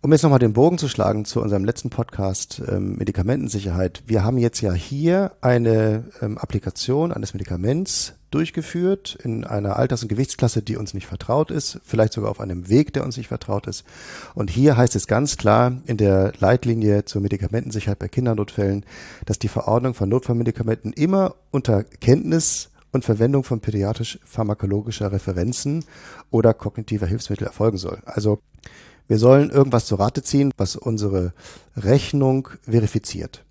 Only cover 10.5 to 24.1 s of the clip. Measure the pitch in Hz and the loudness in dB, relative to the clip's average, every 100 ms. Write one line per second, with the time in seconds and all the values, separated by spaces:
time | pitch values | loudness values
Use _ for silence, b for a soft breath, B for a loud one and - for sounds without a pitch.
10.5 | 113 104 110 107 98 - 92 - 127 156 | 0 -4 -6 -6 -10 -10 -12 -2 0 0
11.5 | 165 - - - 110 110 - 104 104 104 | -4 -6 -10 0 4 4 2 -4 -4 -6
12.5 | 90 90 117 151 139 135 117 117 120 - | -8 4 4 4 0 -4 -8 -8 -8 -4
13.5 | 104 117 107 - B B B B - 95 | -6 -4 -12 -14 B B B B -6 -4
14.5 | 87 143 120 123 104 - 110 139 - 113 | 4 4 6 4 2 0 0 0 0 4
15.5 | 110 123 127 - 110 104 95 95 - 95 | 4 4 0 -6 2 4 4 2 2 2
16.5 | 123 123 113 107 101 - 104 101 98 98 | 2 2 0 2 2 0 -4 -2 -2 -2
17.5 | 113 - 107 101 101 98 - 127 110 101 | -4 -4 -6 -4 -4 -4 -2 0 0 -2
18.5 | - 101 101 - B B B - 107 107 | -2 0 -2 -6 B B B -6 -4 -2
19.5 | - - 113 127 120 98 120 - 117 117 | -2 0 0 0 -2 0 0 0 -2 -2
20.5 | - 110 113 107 - 156 190 190 - _ | -2 -2 -2 -4 -2 0 2 0 -2 _
21.5 | 143 123 104 107 - 120 139 - 165 - | -4 2 0 0 -2 4 4 4 0 0
22.5 | - - b b 135 - 107 117 139 131 | -4 -10 b b -4 0 2 4 2 0
23.5 | 113 - 104 98 110 120 | -4 -2 -2 -2 -2 -6